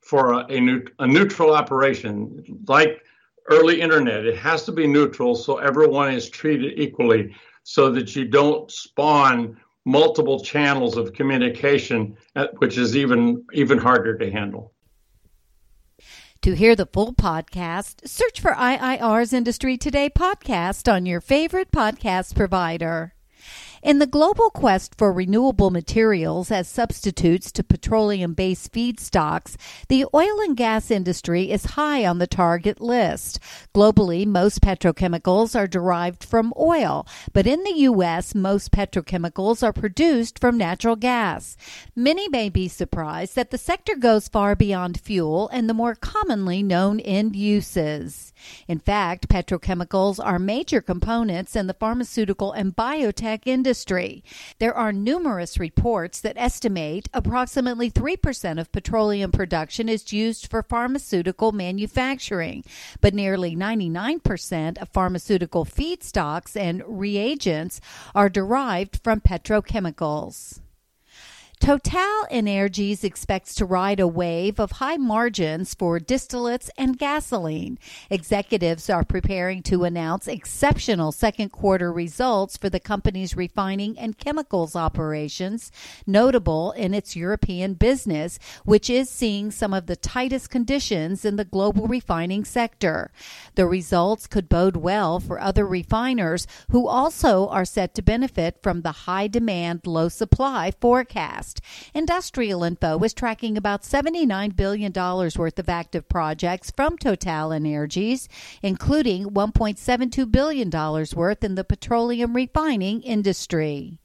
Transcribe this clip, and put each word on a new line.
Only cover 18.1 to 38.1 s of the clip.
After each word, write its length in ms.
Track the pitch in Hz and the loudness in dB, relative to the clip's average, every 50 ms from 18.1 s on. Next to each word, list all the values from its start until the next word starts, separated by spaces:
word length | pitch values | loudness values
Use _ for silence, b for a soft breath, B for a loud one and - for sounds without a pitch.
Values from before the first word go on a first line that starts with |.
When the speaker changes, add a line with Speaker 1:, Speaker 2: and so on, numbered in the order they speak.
| - - 453 480 - - | -2 0 0 0 0 0
Speaker 2:
for 160 | - 370 - | 0 0 2
I 200 | - 254 247 262 | 2 2 2 2
I 220 | - - 254 262 - | 0 0 -2 -2 0
R's 360 | - 226 214 226 240 220 262 | 0 2 2 2 2 2 0
Industry 440 | 254 240 233 233 - - 262 262 247 | 0 0 0 -2 -2 -2 -2 -2 -2
Today 320 | - 294 247 285 277 294 | -4 -2 0 0 0 2
podcast 840 | 285 - 339 370 403 - - - 240 180 170 180 202 - - 240 | 0 2 2 2 -2 -2 -4 -4 -2 -2 0 -2 -4 0 2 4
on 140 | 214 185 180 | 4 4 2
your 160 | 180 175 175 | 0 -2 -4
favorite 500 | - - 269 294 311 330 - 370 381 _ | 0 2 2 2 2 2 0 -2 0 _
podcast 640 | - 311 233 214 - - - 226 185 180 185 - - | 0 2 2 0 0 -2 -4 -2 -2 -2 -2 -2 0
provider. 760 | - 190 185 185 185 175 165 165 170 170 160 165 165 165 170 _ _ _ B B B B B B B B B B B | 0 0 2 2 0 0 -2 -2 -4 -4 -2 -2 -4 -6 -8 _ _ _ B B B B B B B B B B B
In 180 | B 285 294 285 | B 4 6 6
the 80 | 294 262 | 6 4
global 420 | 254 294 302 349 415 - 453 440 | 4 4 4 4 6 6 4 4
quest 440 | - - - 240 190 190 - - - - | 4 4 4 4 4 4 0 -6 -2 2
for 120 | 220 202 185 | 2 4 4
renewable 560 | 180 185 180 196 220 254 269 233 196 202 190 | 2 0 2 2 4 4 4 4 6 4 4
materials 800 | 180 170 165 - - 220 220 220 208 180 160 160 160 175 180 - | 4 0 -4 0 2 4 4 4 4 2 2 0 -2 -2 -2 -2
as 160 | 226 190 175 - | -2 -2 -2 -4
substitutes 840 | - - 233 226 - - - 202 180 - - 170 165 190 - - - | -2 -2 -2 -2 -2 -4 -4 -4 -2 2 4 4 4 4 0 -6 -6
to 100 | - - | -6 0
petroleum-based 1120 | _ 185 180 - - 220 220 214 208 208 196 180 170 165 151 190 185 185 - - - - | _ 0 0 2 0 0 2 2 2 0 -2 -2 -4 -2 -2 0 0 -2 -4 -6 -8 -6
feedstocks, 840 | 226 233 240 233 - - - - 190 156 151 160 165 - - - B B B B B B B | -4 -2 -2 -4 -6 -10 -2 0 0 0 2 -2 -4 -6 -10 -20 B B B B B B B
the 180 | 262 262 214 - - | 2 2 2 4 4
oil 280 | 294 330 403 427 415 | 4 4 4 2 0
and 160 | 427 381 277 226 | 0 0 0 0
gas 340 | 240 226 220 220 208 - | 2 0 0 0 0 0
industry 580 | 226 196 185 175 180 - - - 170 175 185 - | -2 0 0 -2 -4 -4 -2 -2 0 0 0 0
is 140 | 202 196 - | -2 -2 -4
high 420 | - - - 294 302 294 269 226 | -4 -2 -2 0 0 0 2 2
on 120 | - 170 175 | 0 2 0
the 100 | 175 175 | -2 -2
target 540 | - - 180 170 170 175 165 202 - - | 0 2 2 2 2 2 0 -2 -4 -2
list. 580 | 214 240 240 247 214 165 151 - - - - - B B B B B B _ | -2 0 2 2 2 2 0 -4 -8 -10 -12 -12 B B B B B B _
Globally, 540 | 196 208 214 214 196 208 180 170 170 202 208 | 6 6 8 8 6 6 6 2 0 0 2
most 320 | 202 180 180 208 - - | 2 4 4 4 6 4
petrochemicals 1000 | - 202 190 - - 180 156 - 190 180 170 170 - 185 180 196 226 226 - 240 | 4 4 4 2 2 0 2 2 0 0 0 0 2 2 4 4 2 2 0 -2
are 80 | 202 | -2
derived 600 | 185 175 185 170 185 180 170 175 180 180 - - | 0 -2 0 0 0 0 0 0 -4 -4 -8 -10
from 280 | - - 226 220 233 233 - | 0 0 2 2 0 -2 0
oil, 480 | - 320 339 320 240 160 139 147 147 B B B B B | 2 4 4 4 2 0 0 -2 -4 B B B B B
but 160 | - 202 190 220 | 2 4 4 4
in 160 | 277 320 392 | 2 2 0
the 140 | 415 370 320 | -2 2 4
U 260 | 277 262 240 196 180 | 4 6 6 4 2
S, 320 | 170 | 2